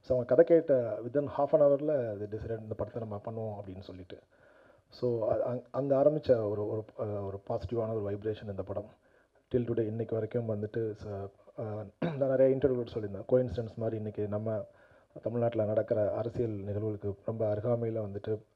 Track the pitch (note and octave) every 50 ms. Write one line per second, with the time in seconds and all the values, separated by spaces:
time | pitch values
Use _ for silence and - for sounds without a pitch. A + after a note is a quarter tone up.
0 | _ - B2+ B2 A#2+ - C3 A#2+ E3+ - E3+ E3 D#3+ - C#3+ B2+ A#2+ A2+ G#2+ G#2+
1 | A2+ B2 A#2 D3 C#3+ C3+ - - C#3+ C#3+ - D#3 D3 C#3+ C#3+ C3+ D3 D3+ D#3 C#3
2 | A#2+ A2+ G#2 G2 G#2 G#2 G2+ A2 - A2+ A2+ A2 A2 A2 G#2+ - G#2+ G#2+ - A#2
3 | A2+ A2 G#2 G2+ - - A2+ A2+ A2 A2 G#2 G2+ G2+ F#2+ F#2 F#2 F#2 - F2+ F2
4 | F#2 F#2 - - - _ _ _ _ - _ - - - - _ _ _ - -
5 | - B2 A#2+ A2+ G#2+ A2+ A#2 A2 - B2+ B2 B2 - - - B2+ C3+ C#3+ C#3 C3+
6 | C#3+ D3+ D3+ D#3 - - C3 A#2 A2 G#2 G#2 G#2 G#2+ G#2+ A2 A2 G#2 - - -
7 | A#2+ G#2 G#2 G2+ G2+ G2 G2 G2 - - A#2 A2+ - - A#2+ A#2 A2+ A2 A2+ A2
8 | G2+ G2+ G2+ G2+ G2+ A2 G#2+ - - G#2+ G2 F#2+ F#2+ F#2+ G2+ - - - - _
9 | _ _ _ _ _ _ _ _ _ _ - B2+ A#2+ A2+ A#2 A2 A#2 G#2+ A2 A2+
10 | A2+ A2 - A2 A2 G#2+ - B2 A#2 A2 A2 G#2 G#2+ G#2 - A#2 A2+ A2 G#2 G#2
11 | - G#2+ G2+ G2 G2 G2 - _ _ - - - - A2 G#2+ G#2+ G#2 G2 - _
12 | - E3+ D#3+ C3+ C#3 C3+ C3 B2+ C3+ C3+ B2+ B2+ B2+ C#3 B2+ B2 A#2+ A2+ - A#2+
13 | G#2+ G2+ G2 G2 G2+ - B2+ B2+ B2+ B2 - - A2+ A2 - - A2+ A2+ A2 A2
14 | G#2+ G#2+ G#2 - G#2 G2+ G#2 G#2 A2 A2 A2 G#2+ G2 - _ _ - - - -
15 | _ _ _ - - A2 A#2 A#2+ A#2 A#2 G2+ G#2+ G#2+ G#2 A2 A2 A2 - A#2+ G#2+
16 | G#2 G2 - G#2+ A2 A#2 - - B2 A2+ G#2+ G2+ G2 G2+ G2+ G#2 G#2+ A2 G#2+ G2
17 | - G2+ F#2+ - - - A#2 A2 A2+ G#2+ A2+ A#2+ - B2+ A#2+ A#2 A#2 A2+ A2+ A2
18 | G#2+ G2+ G2 G#2 - - G#2+ G#2+ - _ _